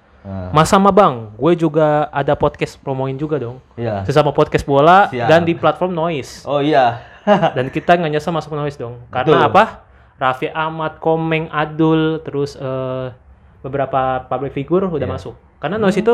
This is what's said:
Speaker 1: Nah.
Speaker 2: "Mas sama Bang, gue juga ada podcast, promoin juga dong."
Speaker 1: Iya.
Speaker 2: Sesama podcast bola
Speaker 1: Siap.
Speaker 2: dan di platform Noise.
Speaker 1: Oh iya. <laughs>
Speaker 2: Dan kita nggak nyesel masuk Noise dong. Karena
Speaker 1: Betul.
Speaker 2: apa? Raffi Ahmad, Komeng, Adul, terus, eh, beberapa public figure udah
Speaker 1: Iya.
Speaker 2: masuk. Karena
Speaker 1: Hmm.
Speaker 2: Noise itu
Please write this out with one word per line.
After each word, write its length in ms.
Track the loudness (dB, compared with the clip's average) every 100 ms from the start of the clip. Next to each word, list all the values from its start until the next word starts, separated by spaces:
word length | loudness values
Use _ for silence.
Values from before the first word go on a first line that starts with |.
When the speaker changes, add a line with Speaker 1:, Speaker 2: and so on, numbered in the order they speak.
| _ _
Speaker 1:
Nah. 320 | -12 -10 0
Speaker 2:
"Mas 160 | 2 4
sama 220 | 4 4
Bang, 420 | 6 4 2 -8
gue 200 | -2 0 2
juga 540 | 0 2 2 2 0
ada 240 | -2 -2
podcast, 420 | 0 0 -2 -8 -8
promoin 360 | -8 -6 -6
juga 240 | -6 -4 -4
dong." 240 | -6 -12 _ -8
Speaker 1:
Iya. 280 | -6 -4
Speaker 2:
Sesama 260 | 0 2 2
podcast 320 | 2 0 0
bola 440 | 0 4 6 6 4
Speaker 1:
Siap. 180 | 0 4
Speaker 2:
dan 160 | 4
di 120 | 4
platform 380 | 0 0 0 -4
Noise. 520 | -2 -4 -4 -8 -12
Speaker 1:
Oh 160 | -4 -2
iya. 420 | 2 4 2 0 -12 -6
<laughs> 300 | 0 2 2
Speaker 2:
Dan 160 | -2 -4
kita 240 | -4 2
nggak 180 | 2 2
nyesel 200 | -2 -2
masuk 220 | -6 -6
Noise 200 | -6 -8 -8
dong. 220 | -12 -14 -8
Karena 300 | -4 2 2
Speaker 1:
Betul. 100 | 4
Speaker 2:
apa? 120 | 4 2 -4 _ _ _ _
Raffi 320 | -2 -2 -6
Ahmad, 480 | -4 -6 -4 -8 -4
Komeng, 500 | -2 0 0 -2 -2
Adul, 720 | -4 -4 0 2 2 0 -4
terus, 300 | -6 -6 -6
eh, 540 | -8 -8 -6 -6 -6 -8 -12 _ _ _ _
beberapa 640 | -8 -4 -2 0 0 -2 -4
public 260 | -6 -6
figure 320 | -8 -2 -2 0
udah 120 | -4
Speaker 1:
Iya. 140 | -6
Speaker 2:
masuk. 220 | -8 -12 -18 _ _
Karena 200 | -6 -2
Speaker 1:
Hmm. 80 | 0
Speaker 2:
Noise 140 | 2
itu 120 | 0